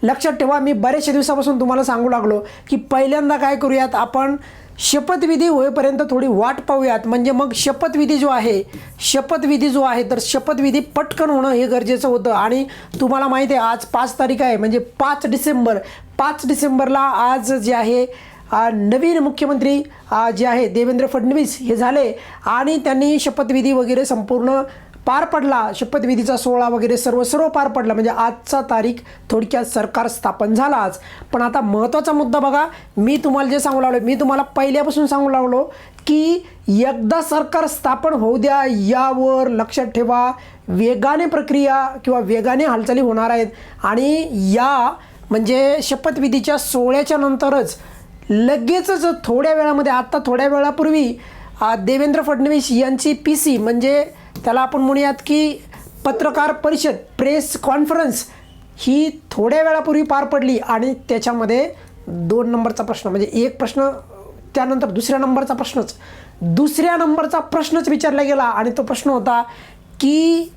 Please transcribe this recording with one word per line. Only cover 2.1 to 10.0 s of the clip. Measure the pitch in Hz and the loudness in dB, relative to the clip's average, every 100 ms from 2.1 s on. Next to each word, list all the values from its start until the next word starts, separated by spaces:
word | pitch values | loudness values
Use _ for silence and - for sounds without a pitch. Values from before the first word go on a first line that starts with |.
लागलो | 240 214 208 208 - - | 0 0 -2 -4 -18 -4
की | 277 | -4
पहिल्यांदा | - 262 269 294 285 294 | 0 0 2 2 0 0
काय | 269 277 | 0 0
करूयात | 285 269 262 254 | 0 2 0 0
आपण, | 240 262 269 285 - - - - | -2 0 -2 -2 -8 -20 -20 -8
शपथविधी | - 294 285 359 320 320 339 | -2 -2 0 -2 0 2 2
होईपर्यंत | 302 269 269 277 269 294 | 2 2 2 0 0 0
थोडी | 254 269 | 0 2
वाट | 202 226 277 - | 2 0 -2 -2
पाहूयात. | 277 262 220 214 | 0 2 0 0
म्हणजे | 247 240 | 0 2
मग | 254 277 226 | 0 0 -2
शपथविधी | - 269 320 320 294 294 | -2 -2 -2 0 0 2
जो | 277 | 2
आहे, | 254 220 202 196 - - - | 2 0 0 -2 -12 -20 -8
शपथविधी | - - 269 320 269 285 285 | -2 -2 0 -2 0 2 2
जो | 269 | 2
आहे, | 262 240 | 0 0